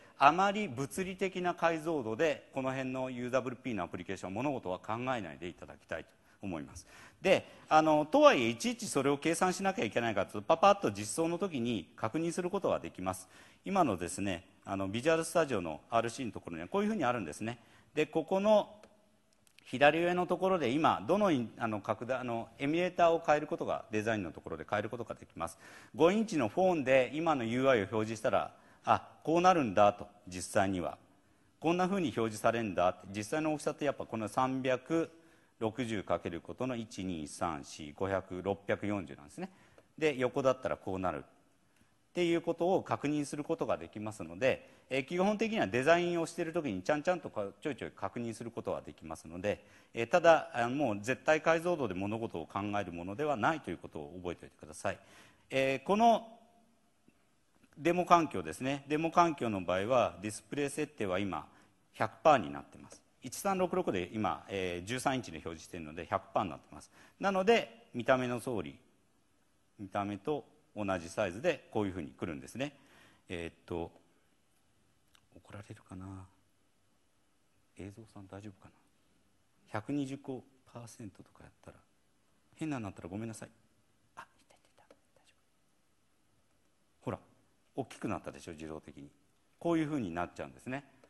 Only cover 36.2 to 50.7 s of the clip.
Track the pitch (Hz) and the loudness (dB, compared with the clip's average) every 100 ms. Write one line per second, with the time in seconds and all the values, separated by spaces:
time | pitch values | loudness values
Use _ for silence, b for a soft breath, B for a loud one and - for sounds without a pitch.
36.2 | 95 82 - 82 127 117 110 - 92 82 | -2 -8 -10 -6 -6 -6 -8 -8 -6 -6
37.2 | 73 - 87 76 64 - 73 - 98 95 | -8 -4 -4 -4 -10 -14 -14 -6 -2 -2
38.2 | - 90 92 98 - 107 101 101 73 67 | -2 -6 -4 -4 -4 -4 -2 -4 -6 -14
39.2 | 71 - 185 b b b b - 151 131 | -16 -14 -14 b b b b 0 0 2
40.2 | 123 143 131 127 87 76 - 95 92 73 | 0 2 2 2 -2 -4 -4 -2 -2 -4
41.2 | - _ _ _ _ _ _ _ _ 175 | -8 _ _ _ _ _ _ _ _ -2
42.2 | 175 170 165 170 170 175 - 117 143 151 | 0 2 0 0 2 2 2 -2 0 -2
43.2 | 143 147 147 160 127 85 85 110 107 104 | -4 -6 -4 -2 0 -2 -4 -8 -8 -8
44.2 | 82 87 127 98 - - - 127 135 175 | -12 0 0 0 -4 -20 -6 -4 -2 0
45.2 | 190 214 226 214 104 120 135 170 175 170 | 2 2 0 0 0 2 6 6 4 0
46.2 | 160 - 165 165 143 92 90 151 165 180 | -2 -4 -4 -2 -2 -2 0 0 0 -2
47.2 | 107 - 98 - 151 123 80 - 98 - | -4 -8 -8 -6 -8 -6 -10 -8 -8 -6
48.2 | 117 110 117 113 101 78 69 - 80 78 | -8 -8 -10 -8 -6 -6 -8 -14 -14 -14
49.2 | 80 87 101 95 B B B 117 117 180 | -12 -6 -4 -4 B B B -6 2 6
50.2 | 170 156 - 127 120 | 8 6 4 -2 -2